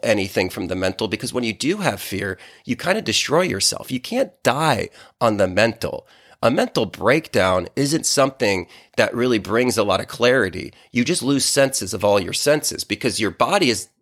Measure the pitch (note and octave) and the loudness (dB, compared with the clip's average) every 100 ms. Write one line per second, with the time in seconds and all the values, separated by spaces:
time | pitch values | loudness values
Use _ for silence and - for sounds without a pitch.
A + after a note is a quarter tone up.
0 | A#2+ G#2 F#2+ - F#2 - F2 F#2 F#2 F#2+ | 0 0 0 0 -2 -2 -6 -2 -2 -2
1 | A2 G#2+ B2 B2+ A#2+ G#2+ C#3 G#3 E3+ G2+ | -4 -4 -4 -4 -4 -4 -2 -2 -2 -4
2 | - G2 G2 F#2+ - - - B2 E3 G3+ | -6 -6 -6 -8 -14 -16 -8 -6 -2 -2
3 | D#3 G#2 - D3+ F#3 G2 - - - B2+ | -2 -2 0 0 0 -2 -2 -4 -6 -8
4 | - A#3+ A#3+ _ C3 B2+ D#3 A#2 - - | -4 -4 -4 _ 0 2 0 0 -4 -10
5 | - - A#2 G#2 F#2 F#2 A2+ G#2+ E2+ - | -18 -2 0 2 2 2 0 0 -8 -8
6 | - _ _ - F#3+ C4 B3 - G#2 - | -14 _ _ -2 0 2 0 -2 -4 -2
7 | F#2+ D3+ - A2+ F#2 F#2 D#2+ - C#3 D#3 | 2 2 2 0 2 2 -2 -4 0 0
8 | - - C3+ - A2 F#2+ E2+ - - - | 0 2 0 2 0 0 -2 -14 -10 0
9 | G#2+ - B2+ A2+ F2 A2+ B2+ A2+ G2+ F#2+ | 0 2 0 0 0 0 2 2 2 0
10 | - - A#2+ C3 F#2+ F2 - - _ A#2+ | -2 0 2 4 2 -2 -12 -16 _ -2
11 | B2 F3 B2 C#3 - - C3+ - F#2+ G2+ | 0 0 0 0 2 2 2 2 -6 0
12 | G2+ G2+ F2 - - D3+ - - - G#2 | 2 2 2 -2 2 2 0 -6 -6 -2
13 | C3 F#2+ G#2 E2 A#2+ G3+ D3 A2 - _ | -2 0 -2 0 0 2 2 0 -4 _